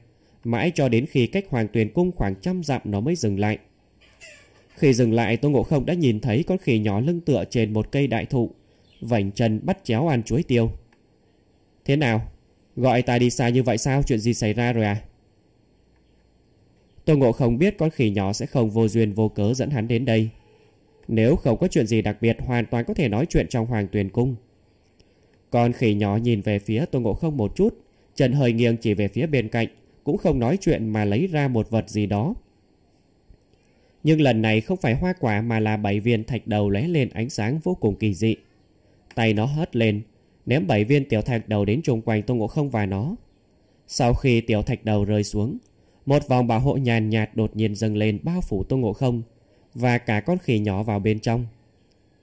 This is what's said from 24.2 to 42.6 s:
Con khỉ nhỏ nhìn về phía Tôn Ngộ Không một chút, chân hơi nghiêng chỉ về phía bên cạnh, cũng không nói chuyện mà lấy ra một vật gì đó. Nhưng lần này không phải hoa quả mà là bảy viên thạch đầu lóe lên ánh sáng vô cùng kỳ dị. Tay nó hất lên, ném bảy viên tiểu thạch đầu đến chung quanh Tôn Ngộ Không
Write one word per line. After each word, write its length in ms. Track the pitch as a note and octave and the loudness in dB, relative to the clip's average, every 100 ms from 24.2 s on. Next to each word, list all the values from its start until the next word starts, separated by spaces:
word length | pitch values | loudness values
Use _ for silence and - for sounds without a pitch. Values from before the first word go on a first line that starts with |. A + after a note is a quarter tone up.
| B2+ A#2+ - _ _ _ _ _ _ _ _ _ _ | -2 -4 -12 _ _ _ _ _ _ _ _ _ _
Con 240 | A#2+ A#2+ | 2 2
khỉ 200 | A#2 A#2 | 2 2
nhỏ 240 | G#2 G#2 G#2 | 2 2 0
nhìn 240 | A#2+ A2 | 0 0
về 180 | G2 G#2 | 0 -2
phía 260 | - A2 D#3 | -2 -2 -2
Tôn 180 | C3+ | -2
Ngộ 100 | A2 | -2
Không 240 | - E3 C#3+ | -2 -2 -2
một 180 | G2+ - | -2 0
chút, 220 | G#3 - _ _ _ - | 0 -2 _ _ _ -2
chân 160 | C3 | 0
hơi 220 | C#3+ B2+ | 2 2
nghiêng 240 | A2+ A#2+ A2+ | 4 2 2
chỉ 160 | A2+ | 0
về 140 | G2+ G2+ | 0 -2
phía 200 | - D#3+ | -2 -2
bên 220 | C#3 G#2+ | -2 -2
cạnh, 180 | A#2 A2+ - _ _ | -2 -4 -6 _ _
cũng 140 | - F#3 | -4 -2
không 220 | - C#3 | 0 2
nói 180 | A#2+ F#3+ | 0 0
chuyện 280 | F3 D3 A2 | 0 0 0
mà 160 | G#2+ G#2 | 0 0
lấy 220 | G#2 F#3+ | 0 0
ra 200 | D#3 C#3 | 0 0
một 220 | A#2 G#2 | 0 0
vật 200 | A2+ - | -2 -2
gì 160 | A2 G#2 | -4 -2
đó. 300 | G2+ C3+ A3+ - _ _ _ _ _ _ _ _ - _ _ _ _ _ _ | -2 -2 -6 -12 _ _ _ _ _ _ _ _ -20 _ _ _ _ _ _
Nhưng 180 | D3 D#3 | 2 4
lần 200 | C#3+ A2+ | 4 4
này 200 | A2 A2 | 2 2
không 160 | A2 F#3 | 0 -2
phải 180 | C#3 A#2+ | 0 0
hoa 180 | F3+ F3+ | -2 -2
quả 220 | B2 G#2 | -2 -2
mà 180 | A#2 A2+ | -2 0
là 180 | G#2+ G#2+ | 0 0
bảy 220 | G#2 G#2 | -2 -2
viên 240 | G#2+ A2+ | 0 0
thạch 240 | G#2+ A#2 A2+ | -2 -6 -2
đầu 220 | G#2 G2+ | -2 0
lóe 180 | G2 D3+ | 0 0
lên 220 | E3 B2 | 0 -2
ánh 200 | - A#2+ | -4 -6
sáng 300 | - G#2 D#3 | -4 -4 -4
vô 120 | F3+ F3+ | -4 -2
cùng 200 | A2+ F#2+ | -2 -2
kỳ 180 | A2 | -4
dị. 220 | F2 A2+ - _ _ _ _ _ _ _ - | -2 -2 -2 _ _ _ _ _ _ _ -2
Tay 180 | A2+ | 0
nó 120 | G#2 A#2 | 2 0
hất 300 | D3 F3 A#2+ | -2 -4 0
lên, 260 | A2+ G#2 A2+ _ _ _ - | 0 0 -6 _ _ _ -2
ném 220 | C3 F#3 | -2 2
bảy 160 | G#2+ | 0
viên 260 | G#2 C#3+ C3+ | 2 0 2
tiểu 120 | A2 | -2
thạch 280 | - A#2 A2 | -2 -4 -2
đầu 160 | G#2 G2+ | -2 0
đến 160 | A#2+ | 0
chung 180 | - A2+ | -2 -2
quanh 220 | A2 G#2+ | -2 -2
Tôn 140 | G2 B2 | -2 -2
Ngộ 100 | G#2 | -2
Không 220 | - | -2